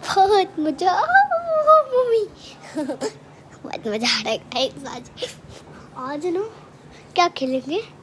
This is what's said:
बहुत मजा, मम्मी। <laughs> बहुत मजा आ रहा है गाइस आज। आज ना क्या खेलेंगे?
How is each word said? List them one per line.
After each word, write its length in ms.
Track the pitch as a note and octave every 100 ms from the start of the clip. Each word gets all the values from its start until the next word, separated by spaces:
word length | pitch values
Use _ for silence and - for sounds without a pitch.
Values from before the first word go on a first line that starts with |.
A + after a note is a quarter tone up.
| -
बहुत 460 | - G4 G#4 F#4+ -
मजा, 340 | D4+ C#4 F4+
मम्मी। 1300 | F4+ D#5+ F#5 G5+ E5+ E5+ D#5 D5+ D#5 C#5 B4+ B4 A4+ G4+ - - - - -
<laughs> 0 | C#4 C4 G#4 - - - - -
बहुत 220 | - - A3+
मजा 320 | G#3+ A#3+ A#3
आ 20 |
रहा 100 | -
है 80 | A3
गाइस 480 | - B3 C4 - C4+
आज। 240 | B3 A#3+ - B4 - - - - - - -
आज 300 | B3+ D4 F4
ना 140 | F4 A4 - - - - - -
क्या 140 | - F4
खेलेंगे? 540 | - C4 C4 B3+ E4+ A4+ -